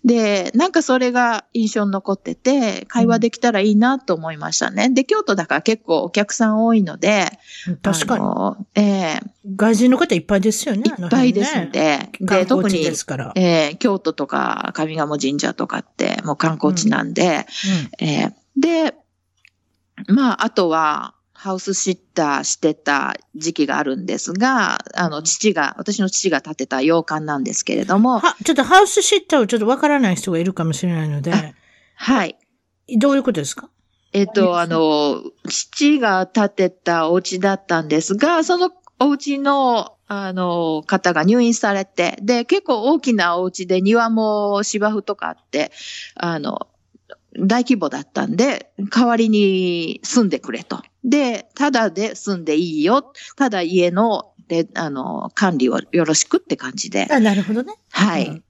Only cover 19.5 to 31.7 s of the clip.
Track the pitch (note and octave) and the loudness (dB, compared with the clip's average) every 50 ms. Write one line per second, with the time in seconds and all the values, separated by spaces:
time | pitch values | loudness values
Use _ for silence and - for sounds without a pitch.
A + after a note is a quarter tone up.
19.5 | _ _ _ _ _ _ _ _ _ - G3+ - G3 C4+ C4+ B3 G3+ - G3+ A3 | _ _ _ _ _ _ _ _ _ -16 0 2 2 4 4 2 0 0 -4 -2
20.5 | _ A3+ F#3 E3+ D#3+ D#3+ D#3 D3+ D3+ D3+ B1 - _ _ _ _ _ _ - G3 | _ 0 2 2 2 2 2 0 0 -2 -6 -12 _ _ _ _ _ _ -8 -6
21.5 | F#3+ F#3 - G3 G3 - - G3+ F#3 _ _ _ _ F3+ D#3+ D3 C#3 C#3 C#3+ - | -6 -6 -4 -4 -4 -2 -2 -4 -4 _ _ _ _ -2 0 0 0 -2 -2 -4
22.5 | - _ - D#3 D3+ _ _ D3 C#3+ C#3 C#3 C3+ - - _ _ _ D#3 D#3 E3 | -4 _ 0 0 0 _ _ -2 0 0 0 -4 -6 -10 _ _ _ -6 -6 -6
23.5 | E3 - D3 C#3 C3+ C#3+ D3+ C#3 C3 - - - A#2+ - - - D3+ F#3+ A#3 C4 | -2 -2 -2 0 0 -2 -2 -4 -4 -6 -6 -6 -6 -6 -6 -6 -2 0 0 0
24.5 | C4+ A#3+ G3 - - - - - - - F3+ E3 D3+ D3+ D#3+ D#3+ - - - G#3+ | 2 0 0 -2 -2 -6 -8 -10 -6 -4 -4 -4 -4 -4 -4 -4 -4 0 0 0
25.5 | F#3 E3 C#3+ - - - F#3 G#3 G3+ - G3 F#3 - - - F#3+ D#3+ C#3 - D#3 | 2 2 -2 -2 -4 -6 -6 -6 -2 -2 -2 -2 -2 -2 -2 0 0 -2 -4 -6
26.5 | D#3 - C3+ _ C#3 C3 C3+ D#3 E3 E3+ D#3+ - D#3 D#3 D#3 D3+ D3 C#3 C3 - | -8 -8 -6 _ -2 0 2 2 2 2 0 -2 -6 -6 -4 -4 -4 -4 -4 -4
27.5 | - - - - G#2 - - - F3 G3+ A3 B3+ B3+ G#3 - F4 - - - - | -6 -6 -4 -4 -4 -4 0 0 2 4 4 4 2 2 0 0 -2 0 -2 0
28.5 | D#4 C#4+ C4 A3 F4 F#4+ G4+ F#4+ - G#4 F4+ - G#4 G4 - - E4 C#4+ A3+ F#3+ | 2 2 4 6 6 6 6 6 4 0 2 2 2 0 2 2 2 2 2 2
29.5 | B3 A3+ G#3+ A3 C4 C#4 - D4 D4 C#4 B3+ F#3+ F3+ - - G3 F3 E3 E3+ F#3+ | 0 0 2 2 2 2 2 2 4 4 2 2 0 0 -2 -2 -2 0 -2 -2
30.5 | F#3 - E3 D#3+ D3+ - - F3+ E3+ D#3+ D#3 D3+ D3 D3 C#3 E3+ F3 G#3+ D#3 D3+ | -2 -2 -2 -2 -2 -2 -2 -2 -2 -2 -2 -2 -4 -4 -2 0 0 0 -2 -2
31.5 | - _ _ _ | -14 _ _ _